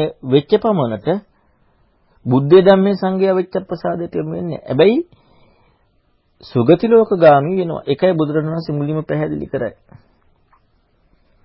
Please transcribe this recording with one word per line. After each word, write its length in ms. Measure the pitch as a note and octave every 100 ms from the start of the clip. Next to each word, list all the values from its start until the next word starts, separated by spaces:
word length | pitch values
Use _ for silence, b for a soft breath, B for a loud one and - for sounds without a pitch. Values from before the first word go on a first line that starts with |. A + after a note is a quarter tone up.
| D#3 - C3
වෙච්ච 260 | C3+ D3 G#3+
පමණට 520 | A#3 G3 B2 G#2+ D3 F#3+ - _ _ _ _ _ _ _ _ _ B2
බුද්ධේ 360 | B2+ C#3 F#3
ධම්මේ 320 | F#3+ F#3+ G3
සංඝේ 360 | G3 F#3 F#3+ F#3+
අවිච්ඡප්පසාදයට 840 | F#3+ F3+ F#3+ F#3+ E3+ F3+ E3+ E3+
යොමු 180 | E3+ D#3
වෙන්නේ 180 | E3+ F3
නැහැ. 140 | D3+
හැබැයි 340 | - C3 F3 B3+ F4 _ _ _ _ _ _ _ _ _ _ _ _ _
සුගති 420 | - B2+ A#2 E3+ A3+
ලෝකගාමී 680 | A3+ A3 G3 E3 C#3+ C#3+ F#3+
වෙනවා. 260 | E3+ D#3
ඒකයි 300 | - C#3+ F3+
බුදුරන් 320 | E3+ D3+ D3+ D#3
වහන්සේ 280 | E3 D#3+
මුලින්ම 240 | D3 C#3+ D#3
පැහැදිලි 440 | D#3 D3 D#3 D3+ D3
කරන්නේ. 300 | C3+ A2+ - _ - _ _ _ _ _ _ _ _ _ _ _ _ _ _